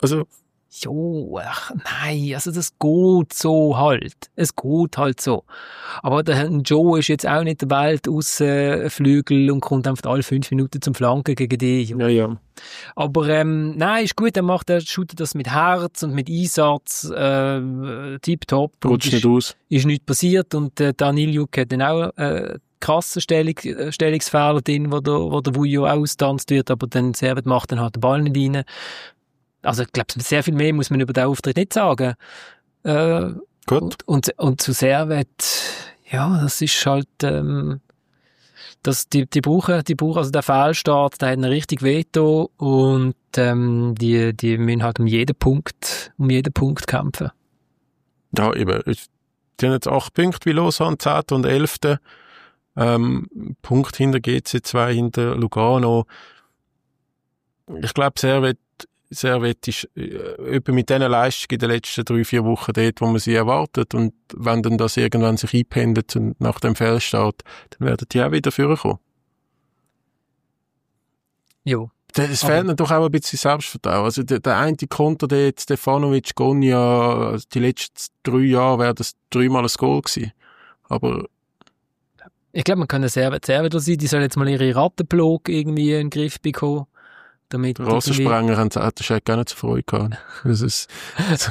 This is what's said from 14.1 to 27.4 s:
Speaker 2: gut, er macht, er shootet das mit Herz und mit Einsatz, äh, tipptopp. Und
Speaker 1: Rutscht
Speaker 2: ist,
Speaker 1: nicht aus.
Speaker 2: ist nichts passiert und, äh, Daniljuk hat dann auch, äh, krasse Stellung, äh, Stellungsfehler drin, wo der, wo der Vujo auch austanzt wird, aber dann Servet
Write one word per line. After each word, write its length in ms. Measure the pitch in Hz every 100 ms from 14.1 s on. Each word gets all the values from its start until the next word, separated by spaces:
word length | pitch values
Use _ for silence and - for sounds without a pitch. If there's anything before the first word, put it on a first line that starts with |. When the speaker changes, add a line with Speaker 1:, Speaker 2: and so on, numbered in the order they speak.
| -
Speaker 2:
gut, 180 | 226 190
er 80 |
macht, 260 | 180 180 -
er 120 | 175
shootet 400 | 160 - 180 170
das 120 | 156
mit 160 | 147 120
Herz 540 | 143 170 180 175 -
und 100 | 156
mit 160 | 139 135
Einsatz, 760 | 165 180 - 151 147 - - 151
äh, 1120 | - 139 135 135 135 131 131 135 113 139 139
tipptopp. 540 | - 170 - 135 147 -
Und 80 | 139
Speaker 1:
Rutscht 160 | 123 135
Speaker 2:
ist, 60 |
Speaker 1:
nicht 120 | 120 120
aus. 300 | 123 - - -
Speaker 2:
ist 160 | 143 143
nichts 200 | 147 -
passiert 500 | 135 180 185 180 151
und, 260 | 147 -
äh, 120 | 143
Daniljuk 640 | 135 143 147 156 151 147 -
hat 140 | 127
dann 120 | 131
auch, 260 | 139 165 165 -
äh, 420 | 143 - - - _ -
krasse 400 | - 160 - 175
Stellung, 360 | - 160 160 160
äh, 340 | - 135 147
Stellungsfehler 680 | - 160 156 - 151 147 147
drin, 300 | 139 147 147
wo 80 | 143
der, 140 | 139
wo 260 | 147 165 147
der 160 | 135 131
Vujo 300 | 147 143 143
auch 160 | 147
austanzt 480 | 147 - 139 139 -
wird, 200 | 139 -
aber 180 | 127 123
dann 260 | 127 127
Servet 320 | 117 131 131